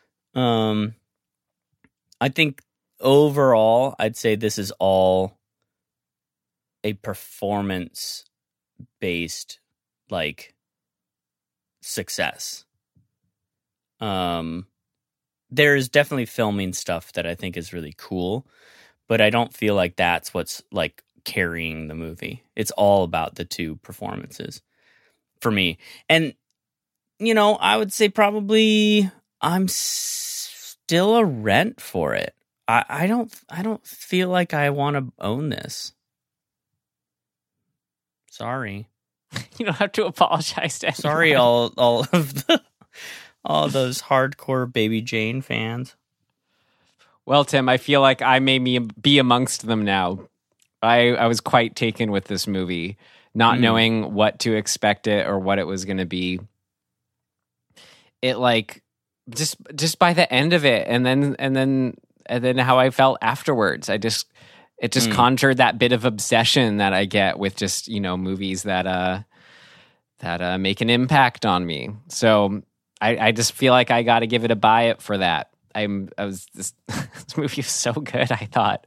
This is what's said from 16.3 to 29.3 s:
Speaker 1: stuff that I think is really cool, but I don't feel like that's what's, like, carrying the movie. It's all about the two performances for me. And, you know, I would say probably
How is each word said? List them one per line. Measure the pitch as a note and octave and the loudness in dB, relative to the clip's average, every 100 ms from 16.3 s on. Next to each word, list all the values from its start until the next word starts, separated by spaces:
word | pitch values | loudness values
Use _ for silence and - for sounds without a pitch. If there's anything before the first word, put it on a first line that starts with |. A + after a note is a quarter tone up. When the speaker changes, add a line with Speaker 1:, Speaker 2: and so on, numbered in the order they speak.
| - G#2+ G2+ F#2 | -2 -2 -2 -4
Speaker 1:
stuff | F2 - E2+ - | -6 -6 -6 -6
that | - E2+ | -8 -6
I | E2+ | -6
think | F#2+ F2 | -8 -10
is | E2 | -10
really | F2+ D2 - | -12 -12 -14
cool, | - F#2 F2+ A#2 - _ _ _ _ _ - | -8 -4 -4 -6 -10 _ _ _ _ _ -2
but | A2+ | 2
I | G#2+ | 2
don't | A#2 A#2 | 2 -2
feel | - G#2+ G2+ | -4 -2 0
like | F2+ - | 0 0
that's | F2 E2+ - | -2 -2 -4
what's, | F#2 E2 - - | -8 -8 -12 -10
like, | G2+ D#2 _ _ _ - | -6 -6 _ _ _ -8
carrying | - F2 E2 E2 D#2+ D#2 | -4 -4 -4 -8 -8 -10
the | D#2+ | -10
movie. | E2 E2+ E2 - _ - | -12 -12 -14 -14 _ -8
It's | G#2 | -6
all | - G2+ G2+ | 0 2 2
about | F2 D#2+ D#2+ - | 0 -4 -6 -8
the | E2+ | -12
two | - E2 D2+ | -8 -10 -10
performances | - - G2+ - - - - - _ _ _ _ _ _ _ - | -16 -14 -12 -12 -14 -16 -16 -16 _ _ _ _ _ _ _ -6
for | A#2+ | -2
me. | G2+ F2+ - - - - | 0 0 -2 -14 -8 0
And, | D#3+ D3+ - _ _ _ _ _ _ _ - | 2 0 -8 _ _ _ _ _ _ _ -6
you | A3 | 0
know, | A3 G#3 G#3+ | 4 4 2
I | F#3+ G#3+ | 2 2
would | G#3 | 0
say | - G#3 | 0 0
probably | G#3 G#3 G#3+ G3+ A3 A3 G#3+ G#3+ G#3 G3 - _ | 2 2 0 2 4 4 4 4 4 2 -4 _